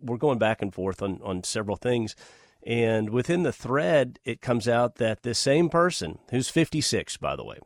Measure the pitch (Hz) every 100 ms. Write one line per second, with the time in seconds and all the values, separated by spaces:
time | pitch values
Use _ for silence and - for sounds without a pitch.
0 | 127 120 151 120 107 110 98 92 95 92
1 | 98 92 104 92 87 113 104 98 123 120
2 | 107 - - - _ _ - 117 113 110
3 | 107 120 127 175 165 - 120 139 175 156
4 | 127 - - 113 - 120 117 117 120 -
5 | 113 107 120 113 139 147 170 170 180 -
6 | 80 - - 123 127 165 160 156 - 107
7 | 76 - 69 69 - -